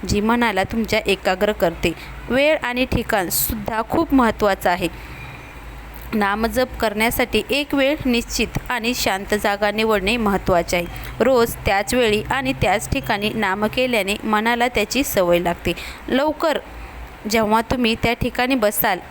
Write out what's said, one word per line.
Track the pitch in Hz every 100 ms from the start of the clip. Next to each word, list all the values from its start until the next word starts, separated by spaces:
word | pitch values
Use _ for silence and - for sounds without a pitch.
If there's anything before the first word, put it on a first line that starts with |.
| 185
जी | 202
मनाला | 214 240 240 190
तुमच्या | 196 226 214 214
एकाग्र | 214 190 - 185 208
करते. | 214 185 170 175 156 - - -
वेळ | 247 285 311
आणि | 240 247 254
ठिकाण | - 226 214 175
सुद्धा | - - 220 202 202 233
खूप | - 330
महत्त्वाचं | 277 233 214 208 196 202
आहे. | 180 175 - - - - - - - - - - - -
नामजप | 220 202 208 226 220 254 -
करण्यासाठी | 226 208 226 247 247 214 -
एक | 269 285 277
वेळ | 269 311 269
निश्चित | 240 233 - 226 - -
आणि | 247 220 247
शांत | - 190 196 208
जागा | 208 202 208
निवडणे | 208 220 214 190 240
महत्त्वाचे | 214 190 - 180 170 175
आहे. | 175 - - -
रोज | 262 262 233 - -
त्याच | 196 208
वेळी | 247 233 214
आणि | - 262 262
त्याच | 262 220 196 -
ठिकाणी | 277 - 214 208
नाम | 220 202 190 220
केल्याने | 240 254 233 190 208
मनाला | 220 214 220 240 247
त्याची | 247 202 240
सवय | 285 - 175 175
लागते. | 175 175 - 175 - - -
लवकर | 233 302 294 330 277 - - - - - - 214
जेव्हा | 220 214 220
तुम्ही | 226 262 233 226
त्या | 233
ठिकाणी | 240 247 - 247 269
बसाल | 208 214 233 180 -